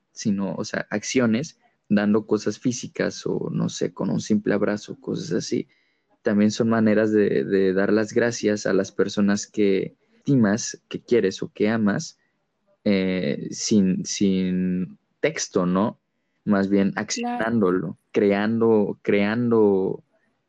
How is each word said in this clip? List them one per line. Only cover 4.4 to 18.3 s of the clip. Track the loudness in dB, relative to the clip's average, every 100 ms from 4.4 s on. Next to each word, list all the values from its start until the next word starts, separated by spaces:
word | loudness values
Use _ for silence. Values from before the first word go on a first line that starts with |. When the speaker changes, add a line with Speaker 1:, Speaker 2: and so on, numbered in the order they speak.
| 0
Speaker 1:
abrazo, | 0 0 -4 -8 -14
cosas | -8 -8 -4
así. | -6 -4 -6 -6 _ _ _ _ _
También | -2 2 2
son | 2 0
maneras | 2 4 4 4
de, | 4 4 2 0
de | 2 2
dar | 2 2
las | 2 0
gracias | 0 0 0 -2 -2 0
a |
las | -2 -2
personas | -2 -2 0 0 0 -4
que | -2 0 0 -2 -10 _ _
estimas, | 0 2 2 0 -4 -12 _
que | -14
quieres | 0 2 2 -2
o | -8
que | -2 0
amas, | 2 0 0 -6 -14 _ _ _ _ _ _ -2
eh, | 0 0 -2 -2 -4 -6
sin, | -8 0 2 4 0 -4
sin | -2 0 2 0 0 -2 -2 -4 -10 _ _
texto, | -6 -4 -4 -2 0
¿no? | 2 0 -4 _ _ _ _ 0
Más | 0 2
bien | 2 2 -2 -6
Speaker 2:
Claro. | -6 -6 -4 -2
Speaker 1:
accionándolo, | 2 2 0 -2 -10 _
creando, | 0 2